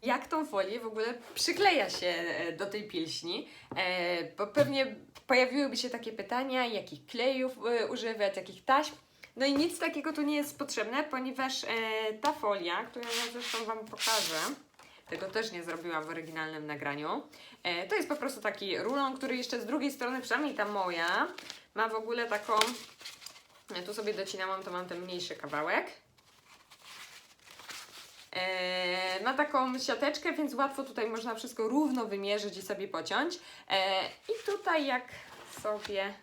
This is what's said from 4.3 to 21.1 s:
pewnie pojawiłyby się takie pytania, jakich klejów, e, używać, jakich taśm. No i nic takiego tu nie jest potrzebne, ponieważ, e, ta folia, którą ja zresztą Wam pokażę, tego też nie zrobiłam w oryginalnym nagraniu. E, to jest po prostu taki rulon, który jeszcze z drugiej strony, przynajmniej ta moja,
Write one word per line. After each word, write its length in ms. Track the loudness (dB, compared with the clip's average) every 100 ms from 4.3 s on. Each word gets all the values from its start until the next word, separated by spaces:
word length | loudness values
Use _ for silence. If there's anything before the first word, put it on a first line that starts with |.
| -4 -2
pewnie 500 | 4 4 4 0 -2 -14 -20 2
pojawiłyby 500 | 6 6 4 2 2
się 140 | -2
takie 220 | -4 -6
pytania, 540 | -8 -2 -2 0 2 2
jakich 400 | 0 -4 -12 -10
klejów, 460 | 2 2 4 0 0 2
e, 200 | 2 2
używać, 500 | 0 -2 2 2 0
jakich 280 | -6 -10
taśm. 300 | 4 6 6 -4 -20 _ -18 0
No 100 | 4
i 80 |
nic 240 | 6 4 2
takiego 340 | 0 0 -2
tu 100 | 0
nie 140 | 2 2
jest 220 | 0 -4
potrzebne, 460 | -4 -2 0 0
ponieważ, 600 | 0 -2 -4 -2 0 0
e, 40 | -2 0 0 0 0 2
ta 100 | 2
folia, 520 | 2 2 2 0 -2
którą 220 | -2 -6 -4
ja 260 | -2 -2
zresztą 320 | -4 -4 -4
Wam 140 | -2 -4
pokażę, 600 | -6 -2 2 4 2 0 0 -2 -10 _ -20 -20 -10
tego 160 | -6 -2
też 260 | -2 -2
nie 100 | -4
zrobiłam 420 | -6 -6 -2 -4
w 40 | -2
oryginalnym 580 | -6 -6 -4 -4 -4 -6
nagraniu. 560 | -4 -2 -2 -2 -2 -4 -16 -20 -6
E, 240 | -2 -2 0
to 100 | 0
jest 120 | 2
po 80 | 0
prostu 240 | -2 -2
taki 380 | -4 -2 -2 0
rulon, 380 | 0 2 0 0
który 200 | -2 -2
jeszcze 240 | 0 -2
z 60 | 0
drugiej 260 | 0 0
strony, 280 | 0 -2 -2
przynajmniej 340 | 0 2 2
ta 100 | 0
moja, 640 | 0 2 0 2 2